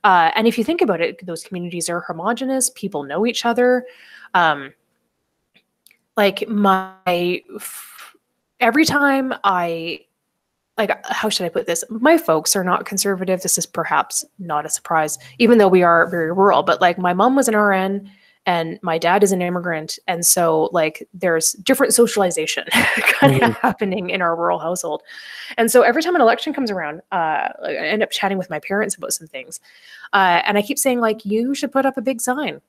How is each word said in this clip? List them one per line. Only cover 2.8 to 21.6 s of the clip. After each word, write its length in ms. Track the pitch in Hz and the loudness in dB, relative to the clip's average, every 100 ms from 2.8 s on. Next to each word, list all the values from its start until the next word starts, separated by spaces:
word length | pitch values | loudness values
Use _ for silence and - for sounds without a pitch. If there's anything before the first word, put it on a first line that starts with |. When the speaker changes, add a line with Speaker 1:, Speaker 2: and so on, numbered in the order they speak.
| 196 156 | -8 -8
Speaker 1:
know 220 | 143 151 226 | -6 -2 -2
each 200 | 233 240 | -2 -2
other. 400 | 233 247 247 247 - - - - | 2 2 2 -2 -20 -20 -20 -2
Um, 400 | 185 165 147 135 _ _ _ _ _ _ _ _ _ _ _ _ _ _ - | 2 2 0 -6 _ _ _ _ _ _ _ _ _ _ _ _ _ _ 0
like, 300 | 202 196 - | 0 0 -6
my, 920 | 208 202 190 190 190 - 175 175 180 _ 208 | 0 2 2 0 -8 -2 0 -2 -4 _ -16
f-, 600 | - - - - - _ _ _ _ _ | -16 -18 -20 -20 -20 _ _ _ _ _
every 240 | 233 247 | 2 4
time 500 | 311 285 285 269 262 247 | 2 4 2 2 -2 -2
I, 580 | 202 185 170 165 165 - _ _ _ _ _ _ _ - | 0 0 -2 -4 -8 -10 _ _ _ _ _ _ _ -4
like, 280 | 208 - - | -2 -2 -4
how 240 | - 226 | -4 -4
should 160 | - 175 | -4 -4
I 40 | |
put 180 | - - | -4 -4
this? 160 | 170 - | -4 -6
My 280 | 220 262 330 | 0 4 4
folks 380 | 330 160 151 202 | 4 0 0 -2
are 80 | |
not 220 | 180 - - | 0 -2 -4
conservative. 560 | 196 202 190 185 185 | -4 -2 -2 -2 -2
This 160 | 185 - | -2 -4
is 80 | - | -4
perhaps 600 | - 165 151 - - - _ | -6 -2 -2 -2 -6 -10 _
not 260 | 175 151 151 | -6 -4 -4
a 40 | |
surprise, 500 | - - 165 156 - - - | -8 -2 0 0 -6 -14 0
even 200 | 233 233 | 4 6
though 100 | 196 | 6
we 160 | 185 | 6
are 240 | 180 170 170 | 6 4 2
very 240 | 180 160 | 0 -2
rural, 320 | 180 196 170 | 2 4 4
but, 180 | 185 - | 2 2
like, 160 | - 175 | 2 2
my 160 | 180 | -2
mom 220 | 180 226 269 | 2 2 4
was 120 | 254 | 2
an 80 | 214 | 2
R 160 | 208 | 2
N 380 | 190 190 196 208 _ _ _ - | 2 0 -4 -8 _ _ _ -2
and 320 | 175 160 170 | -2 -2 -6
my 160 | 180 165 | -4 -2
dad 240 | 165 190 | 2 4
is 100 | 196 | 4
an 100 | 190 | 2
immigrant. 580 | 175 180 175 165 156 - - | -2 -4 -4 -6 -8 -12 -6
And 180 | 175 170 | -2 0
so, 440 | - 170 160 165 | 2 2 2 0
like, 360 | 175 156 156 - | 0 -2 -4 -20
there's 380 | 180 185 165 - | -6 -2 0 -2
different 420 | - | -4